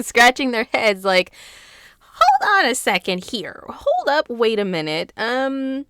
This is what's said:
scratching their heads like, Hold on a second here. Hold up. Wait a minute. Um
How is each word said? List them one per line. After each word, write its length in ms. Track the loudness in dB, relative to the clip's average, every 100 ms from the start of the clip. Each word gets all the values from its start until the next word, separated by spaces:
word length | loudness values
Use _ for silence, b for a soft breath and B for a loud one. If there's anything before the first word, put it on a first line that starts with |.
scratching 480 | -4 4 4 4 -2
their 160 | -2 -4
heads 320 | 0 0 0
like, 260 | 2 2 0 B B B B B B B
Hold 640 | B 2 4 4 2 2
on 40 | 2
a 60 |
second 500 | 0 -2 -2 -2 -6
here. 380 | -6 -10 -10 -14 -16
Hold 420 | -6 -2 0 2
up. 200 | 0 0
Wait 300 | 0 0 0
a 60 |
minute. 480 | -2 -2 -4 -4 -6 -6
Um 680 | -4 -2 -2 -4 -6 -6